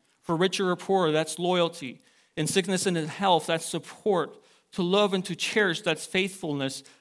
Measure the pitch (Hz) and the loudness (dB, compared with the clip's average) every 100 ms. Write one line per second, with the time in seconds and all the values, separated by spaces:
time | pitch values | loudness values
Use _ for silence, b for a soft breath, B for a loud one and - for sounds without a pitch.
0 | b b - 165 185 190 190 175 - 196 | b b -4 2 2 2 0 0 0 2
1 | 170 156 160 - 175 180 170 170 131 117 | 4 2 0 -2 0 2 2 -2 -12 -14
2 | b b b - 151 196 190 185 202 170 | b b b -4 0 0 2 0 2 0
3 | 156 - 196 170 - 165 - 170 - - | -2 -2 4 4 2 -2 -2 -6 -8 -6
4 | 220 185 139 - b b b - 175 202 | 0 0 0 -6 b b b -4 0 4
5 | 208 190 180 170 - - 202 160 - 156 | 2 0 -4 -4 -2 2 2 0 -2 -4
6 | - 185 190 190 165 143 135 131 - B | -2 -2 -2 -4 -6 -4 -4 -6 -14 B